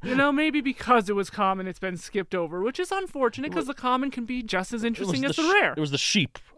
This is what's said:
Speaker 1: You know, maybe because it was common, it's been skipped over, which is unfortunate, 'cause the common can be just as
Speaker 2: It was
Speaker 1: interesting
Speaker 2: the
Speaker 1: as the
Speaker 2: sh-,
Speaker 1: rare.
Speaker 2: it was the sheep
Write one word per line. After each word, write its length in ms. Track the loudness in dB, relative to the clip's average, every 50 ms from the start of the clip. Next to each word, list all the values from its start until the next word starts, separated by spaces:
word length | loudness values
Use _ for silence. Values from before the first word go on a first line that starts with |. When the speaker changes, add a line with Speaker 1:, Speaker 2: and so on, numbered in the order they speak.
| -4
Speaker 1:
You 120 | 0 2
know, 160 | 2 4 4
maybe 300 | 2 2 2 2 0 0
because 480 | 0 -2 -4 -2 2 4 4 4 4 2
it 60 | 0
was 140 | -2 -2 -2
common, 380 | -2 0 0 2 0 0 -4
it's 100 | -6 -8
been 180 | -6 -6 -6 -6
skipped 380 | -6 -8 -6 -4 -4 -2 -2 -2
over, 260 | -2 -2 -2 -2 -2
which 180 | -2 -2 -2 -4
is 120 | -4 -2
unfortunate, 600 | -2 -4 -4 -4 0 2 2 2 2 -2 -4 -2 -2
'cause 140 | -2 -2
the 60 | -2 -6
common 340 | -4 0 2 2 2 0 -2
can 160 | -4 -6 -6
be 160 | -6 -6 -6
just 320 | -4 -2 -2 -2 -2 -2 -4
as 100 | -2 -2
Speaker 2:
It 0 |
was 0 |
Speaker 1:
interesting 360 | -2 -2 0 0 0 0 0
Speaker 2:
the 60 | 0
Speaker 1:
as 80 | 0 0
the 80 | 2 2
Speaker 2:
sh-, 100 | 4 4
Speaker 1:
rare. 200 | 4 4 4 2
Speaker 2:
it 20 | 0
was 120 | 0 0
the 60 | 0 0
sheep 400 | 0 2 2 2 2 0 -2 -10 -20 -20 -4